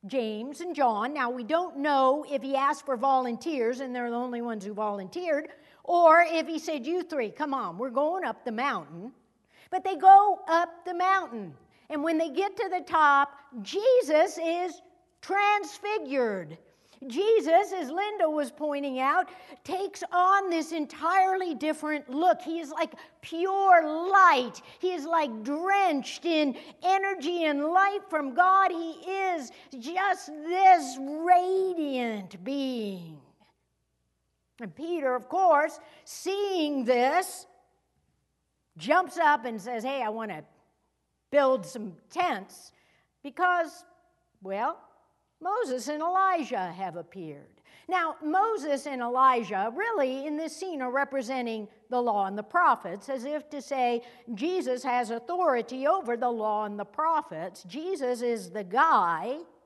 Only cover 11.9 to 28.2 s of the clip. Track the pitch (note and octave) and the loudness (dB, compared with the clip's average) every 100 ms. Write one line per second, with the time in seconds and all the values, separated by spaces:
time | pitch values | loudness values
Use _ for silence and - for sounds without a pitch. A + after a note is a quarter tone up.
11.9 | D4+ D4+ D#4+ E4 C4 G4+ G4 G4 F4+ - | -4 -2 0 -2 -2 -4 -2 -4 -4 -2
12.9 | D#4+ D4 C#4+ C#4+ - - B3 G3 E4+ A4+ | 2 4 4 2 -4 -18 -14 -8 -2 4
13.9 | B4 C#4+ D4+ F4+ D#4 E4 E4+ F4+ D4+ _ | 4 4 4 4 0 -2 -2 -4 -8 _
14.9 | _ _ _ - G4 G4+ G#4 E4 - G4+ | _ _ _ -4 0 2 2 -2 -10 -6
15.9 | G#4+ D4 C#4 A#3 G3 D#3+ E3 _ _ _ | -4 -2 -2 0 -2 -8 -16 _ _ _
16.9 | _ C4+ A#3+ G#4 A4+ C#4+ E4 G4+ F#4+ C4+ | _ -10 -2 4 4 6 4 4 -4 -6
17.9 | E4 G#4 G#4 E4 D4+ C#4 - D4+ C#4+ C#4+ | -4 -4 0 0 0 -4 -4 -6 -4 -4
18.9 | B3+ C4 E4 F#4 - - C#4+ - F4+ G4 | -2 0 0 -2 -6 -20 -20 -8 -6 -6
19.9 | G4 F4 F4+ F#4 G4 G4 E4+ D#4+ E4 D4 | -8 -4 2 4 4 2 -2 -2 -6 -6
20.9 | - D#4+ F#4+ F#4+ F#4+ F#4 C4+ D4+ D#4 D4+ | -4 0 2 2 2 -2 -4 -4 -4 -4
21.9 | D4+ D4 C4+ F4+ E4+ - E4 D4 D#4 E4+ | -6 -6 0 2 2 -2 -8 -8 -6 -6
22.9 | - - _ - E4 F#4 G4 G4 F4 D#4 | -8 -20 _ -12 -6 -2 0 6 6 6
23.9 | D#4 F4 G4 F#4 C#4+ B3 - - - F#4 | -2 2 6 8 6 2 -8 -20 -6 -4
24.9 | F4+ C#4+ E4 D4 A3 G#3+ D4 F4+ G4+ F#4+ | -4 -2 0 0 -4 -6 -4 0 2 2
25.9 | D4 - - F4 D#4+ D4 A#3+ - - F4+ | 0 -4 -6 0 2 2 -2 -12 -6 0
26.9 | G4 G4 F#4+ C#4 F4 D#4+ C#4+ D4 F4 G4 | 2 0 -4 -4 0 0 0 2 4 2
27.9 | G4+ G4 D#4+ | 0 -4 -4